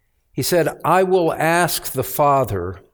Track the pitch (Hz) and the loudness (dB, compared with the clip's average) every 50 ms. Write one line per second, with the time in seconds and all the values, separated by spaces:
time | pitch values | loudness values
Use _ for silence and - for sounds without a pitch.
0 | _ _ _ _ _ _ _ - 127 - 180 175 156 151 143 - - 143 165 185 | _ _ _ _ _ _ _ -6 -2 0 2 2 0 0 -4 -4 0 2 2 2
1 | 196 185 185 185 170 160 - - 147 160 165 175 175 156 - - - - - 131 | 2 2 2 2 2 0 0 -2 0 0 2 2 0 0 -2 -4 -8 -6 -6 -6
2 | 127 - - - 147 143 139 135 127 107 104 95 85 92 98 - - _ | -6 -4 -2 0 2 4 4 2 2 0 -2 -4 -6 -6 -10 -12 -16 _